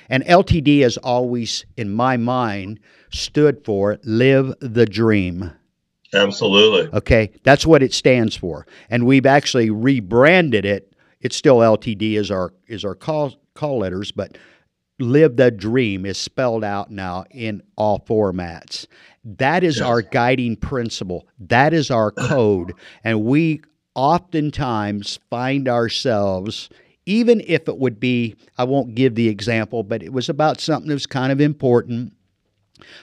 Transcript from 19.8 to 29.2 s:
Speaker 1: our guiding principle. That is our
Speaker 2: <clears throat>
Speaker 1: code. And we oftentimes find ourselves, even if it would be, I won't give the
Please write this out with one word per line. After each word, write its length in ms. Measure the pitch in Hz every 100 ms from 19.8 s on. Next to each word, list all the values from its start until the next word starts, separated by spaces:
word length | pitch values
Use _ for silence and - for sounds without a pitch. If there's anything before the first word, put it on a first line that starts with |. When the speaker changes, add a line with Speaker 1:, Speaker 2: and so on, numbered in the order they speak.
| 131
Speaker 1:
our 160 | 117
guiding 540 | 110 131 120 131 120 107
principle. 720 | - 131 117 - 95 87 - -
That 340 | 92 120 147
is 200 | 160 131
our 180 | 120 107
Speaker 2:
<clears throat> 180 | - 127
Speaker 1:
code. 440 | 143 110 98 85 - - -
And 180 | 113 110
we 360 | 110 143 165 147 _ _ _
oftentimes 1200 | - 135 175 - 160 147 143 135 110 104 104 101 - -
find 380 | 120 127 139 127
ourselves, 1000 | 120 117 - - 107 101 92 101 - - _ _ _ -
even 340 | 214 233 226 170
if 220 | 160 -
it 100 | 92
would 220 | 131 107
be, 340 | 127 123 117 - _ -
I 60 |
won't 300 | 127 139 123
give 200 | 110 131
the 140 | 113